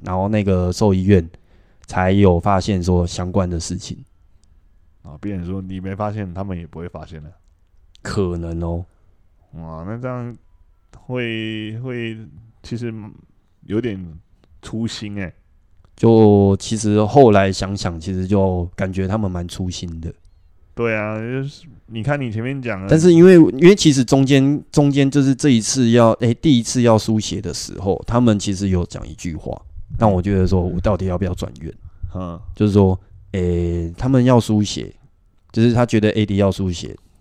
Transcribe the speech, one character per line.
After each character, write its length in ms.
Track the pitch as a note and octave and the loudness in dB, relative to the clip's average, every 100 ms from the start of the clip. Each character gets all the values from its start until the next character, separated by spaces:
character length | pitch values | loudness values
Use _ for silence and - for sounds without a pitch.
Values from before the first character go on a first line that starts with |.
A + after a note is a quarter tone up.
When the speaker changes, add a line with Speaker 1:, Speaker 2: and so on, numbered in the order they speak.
Speaker 1:
然 120 | - F#2 | -8 -4
后 120 | G2 | -2
那 160 | G#2+ | 0
个 280 | G2 F#2 F2+ | 0 0 0
兽 220 | F#2 G#2+ | 0 2
医 100 | F#2+ | 2
院 240 | F#2 G2 E2 - _ _ _ _ - | 4 4 2 -10 _ _ _ _ -10
才 260 | - F#2 | -2 0
有 260 | G2 G2+ F2 | 4 4 4
发 220 | G2 G2 | 2 0
现 240 | F2+ F#2+ | 0 -2
说 240 | F2 F2+ F2 | 0 0 0
相 240 | - F2+ | -4 -4
关 180 | F#2+ F2+ | -2 -2
的 100 | F2 | -4
事 180 | - F2+ | -8 -10
情。 200 | - - - _ _ _ _ _ _ _ _ _ | -10 -14 -16 _ _ _ _ _ _ _ _ _
Speaker 2:
啊， 160 | - D2 | -20 -14
变 160 | G2+ G2 | -10 -8
成 100 | F2 | -8
说 140 | F#2+ | -8
你 180 | F#2 F#2+ | -10 -10
没 160 | F#2+ F#2+ | -10 -6
发 160 | G#2+ | -6
现， 220 | G#2+ F#2+ | -6 -8
他 100 | F2 | -8
们 140 | G2 F2 | -8 -10
也 100 | E2 | -10
不 100 | D#2+ | -14
会 120 | F2 | -14
发 160 | - D#2 | -14 -16
现 180 | D#2+ | -18
了。 60 | D2+ - _ _ _ _ _ _ | -18 -20 _ _ _ _ _ _
Speaker 1:
可 340 | - A2 F#2 E2+ | -8 -4 -4 -4
能 260 | E2+ E2 | -6 -6
哦。 240 | E2+ E2+ F2 _ _ _ _ _ _ | -6 -6 -10 _ _ _ _ _ _
Speaker 2:
哇， 320 | D#2+ E2 D#2+ F2 | -18 -16 -14 -14
那 100 | A#2 | -12
这 80 | B2+ | -10
样 300 | B2 A#2+ A#2 _ _ _ _ _ - | -10 -12 -16 _ _ _ _ _ -20
会， 840 | - B2+ A#2 A2+ A2 G#2+ G#2+ A2 | -10 -8 -6 -6 -6 -8 -10 -10
会， 380 | C3 A#2+ A2+ A2 A2 - - _ | -10 -8 -8 -10 -16 -20 -20 _
其 140 | - A#2 | -12 -8
实 180 | A#2 A2 G#2 - _ _ _ _ | -8 -10 -14 -20 _ _ _ _
有 160 | - G#2+ | -6 -2
点 180 | A#2+ F#2+ F2 D#2 _ _ _ - | -2 -4 -12 -16 _ _ _ -20
粗 240 | - A2 A2+ | -12 -8 -6
心 300 | - G#2 G2+ | -8 -10 -8
欸。 180 | F#2+ - _ _ _ _ _ _ | -10 -12 _ _ _ _ _ _
Speaker 1:
就 600 | A#2 A2+ G#2+ G2+ G2 F#2+ | 4 6 8 6 6 2
其 180 | - A2 | -2 -4
实 260 | G#2+ G#2 | 0 0
后 280 | G#2+ D3 B2+ | 4 6 8
来 200 | G2+ G2 | 6 2
想 240 | F#2 F#2+ G2 | -2 -6 -6
想， 240 | F#2+ E2+ | -6 -8
其 140 | F2 | -8
实 140 | F#2 F#2 | -6 -2
就 420 | G2+ F#2+ F2+ F2 - | 2 2 0 -4 -6
感 160 | F#2+ | -6
觉 160 | F#2 F#2+ | -4 -4
他 100 | A2 | -2
们 140 | G2+ | -4
蛮 160 | F2 F2 | -6 -8
粗 200 | - F#2 | -8 -8
心 320 | F2 F2 E2 | -8 -10 -10
的。 140 | D#2+ - - _ _ _ _ - | -12 -14 -20 _ _ _ _ -6
Speaker 2:
对 200 | A#2 A2 | -4 -4
啊， 220 | G#2+ A2 | -6 -8
就 260 | A2+ C3 | -8 -8
是 220 | C#3 - D3+ - _ | -8 -12 -20 -20 _
你 160 | A2+ | -8
看 180 | G#2+ C#3+ | -4 -4
你 100 | B2+ | -4
前 120 | G#2+ | -6
面 180 | A#2+ C#3 | -6 -6
讲 180 | B2 G2 | -8 -8
的。 80 | G2 | 2
Speaker 1:
但 120 | D#3+ | 4
是 120 | F3 | 6
因 140 | E3+ F3+ | 8 10
为， 80 | |
因 340 | F3+ A2 B2+ F3 | 8 6 4 6
为 60 | G3+ | 6
其 160 | D#3+ | 4
实 120 | C3+ | 2
中 200 | A#2+ C3+ | 2 2
间， 380 | C3+ C#3 C3+ C#3+ - | 4 2 2 0 -2
中 200 | - C#3+ | 2 2
间 180 | C#3 C3+ | 2 2
就 140 | C#3+ | 2
是 100 | C3+ | 2
这 160 | B2+ D3 | 2 2
一 100 | A#2 | 2
次 300 | G#2 C3+ A#2+ | 2 0 4
要， 200 | A#2 A2+ G#2+ | 6 4 4
诶， 140 | A#2+ A#2 | 0 0
第 240 | E3 B2 | 2 2
一 20 | |
次 220 | A2 B2+ | 2 0
要 140 | A#2 A2 | 4 4
输 220 | - A2 | 2 -2
血 220 | - F2+ | -2 -8
的 100 | F2+ | -8
时 280 | - - - | -10 -12 -8
候， 200 | F#2+ F#2 - | -4 -4 -2
他 160 | A#2 | 0
们 160 | A#2+ G#2 | 2 2
其 160 | G2+ | -2
实 160 | F#2 G2 | -4 -2
有 160 | F#2 E2 | -2 -2
讲 220 | - A1+ | -8 -14
一 60 | D#2 | -12
句 200 | F#2 D#2 | -10 -10
话， 240 | - - - - - - | -10 -14 -14 -18 -12 0
让 140 | A2+ | 2
我 100 | F#2 | 2
觉 140 | F#2 G2 | 0 0
得 100 | F#2 | 2
说 160 | F#2 | 0
我 180 | F2+ F2 | -2 -2
到 140 | - F2+ | -2 -2
底 100 | F#2 | -4
要 120 | F2+ | -4
不 80 | F#2 | -4
要 80 | |
转 180 | F2+ - - | -6 -10 -12
院。 120 | D#2+ - - - - | -16 -16 -20 -14 -12
Speaker 2:
嗯。 260 | F2+ F2+ E2+ - - | -10 -10 -12 -16 -2
Speaker 1:
就 120 | G#2+ | 2
是 60 | |
说， 260 | G2+ F#2+ F#2 - - - | 6 4 2 -6 -20 -10
诶， 600 | F#2+ F2+ F2 F2 E2+ E2+ E2+ | -4 -2 -2 -2 -4 -6 -6
他 100 | A#2+ | 0
们 160 | C3+ | 2
要 160 | B2 B2 | 4 4
输 220 | A2+ G#2+ | 4 0
血， 320 | G2+ - G1+ - _ _ _ _ _ | 0 -6 -12 -16 _ _ _ _ _
就 120 | A2+ | 0
是 100 | A#2 | 2
他 100 | A#2 | 2
觉 160 | A#2+ A2+ | 2 2
得 120 | G#2+ | 2
A 160 | A2 G2+ | 0 0
D 80 | G2 | 0
要 160 | G2 | 0
输 200 | F#2 F#2+ | 0 -4
血， 240 | E2+ A#1+ G1+ _ _ | -4 -10 -14 _ _